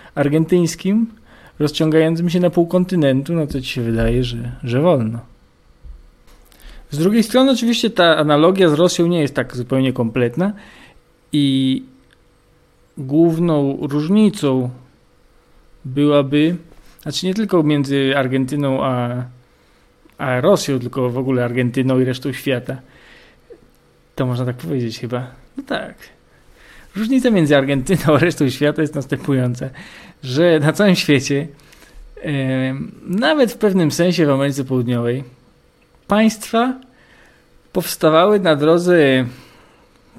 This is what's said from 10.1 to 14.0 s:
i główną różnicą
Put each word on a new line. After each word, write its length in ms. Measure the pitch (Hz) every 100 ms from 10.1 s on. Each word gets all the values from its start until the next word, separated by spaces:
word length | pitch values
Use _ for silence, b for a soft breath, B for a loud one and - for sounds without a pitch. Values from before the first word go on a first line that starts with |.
| 120 120 120 190 202 B B B _ _ _ _
i 520 | 147 143 135 131 131 - - _ _ _ _ _ _ _ _ _ -
główną 800 | 131 147 170 160 175 151 139 135
różnicą 880 | 147 147